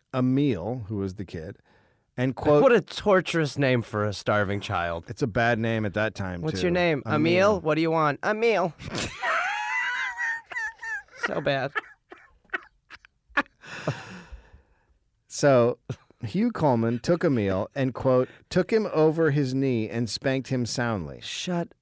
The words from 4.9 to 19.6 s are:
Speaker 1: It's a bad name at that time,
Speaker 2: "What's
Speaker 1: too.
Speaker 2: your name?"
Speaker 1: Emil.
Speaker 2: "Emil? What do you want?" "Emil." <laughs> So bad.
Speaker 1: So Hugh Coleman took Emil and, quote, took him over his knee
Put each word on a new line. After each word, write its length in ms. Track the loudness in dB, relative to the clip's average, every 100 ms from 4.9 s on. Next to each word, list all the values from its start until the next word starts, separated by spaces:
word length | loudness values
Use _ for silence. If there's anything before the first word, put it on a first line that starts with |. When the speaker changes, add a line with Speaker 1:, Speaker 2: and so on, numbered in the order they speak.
| -4 -8
Speaker 1:
It's 140 | -4
a 40 | -2
bad 300 | 0 2 2
name 260 | 0 0 -2
at 80 | 0
that 180 | -2
time, 280 | -2 -6 -6
Speaker 2:
"What's 180 | -4 -2
Speaker 1:
too. 80 | 0
Speaker 2:
your 40 |
name?" 300 | 2 2 0 0
Speaker 1:
Emil. 100 | 0
Speaker 2:
"Emil? 440 | 2 4 2 2
What 140 | 0 0
do 60 |
you 80 | 2
want?" 280 | 2 2 0
"Emil." 500 | -2 0 2 2 0 -4
<laughs> 40 | -10 -8 -8 -6 -2 -2 -2 -4 -6 -6 -4 -6 -6 -6 -6 -6 -10 -10 -10 -10 -12 -12 -12 -8 -6
So 120 | -4
bad. 320 | -4 -4 -4 -8 -10 _ _ -20 -20 _ _ -12 -12 _ _ -20 -20 _ _ -6 -6 _ -18 -10 -8 -8 -10 -18 -18 -20 -20 -20 _ _ _ _ _ _ _
Speaker 1:
So 500 | 2 6 8 6 2 -6 -12 _ _
Hugh 280 | -4 0 0
Coleman 480 | 2 2 4 2 0
took 240 | 0 2
Emil 460 | 2 2 2 0 -2
and, 200 | -2 -2
quote, 360 | 0 2 4 2 -4 -4
took 220 | 0 2
him 160 | 2 2
over 380 | 2 4 4 2
his 220 | 2 2
knee 360 | 0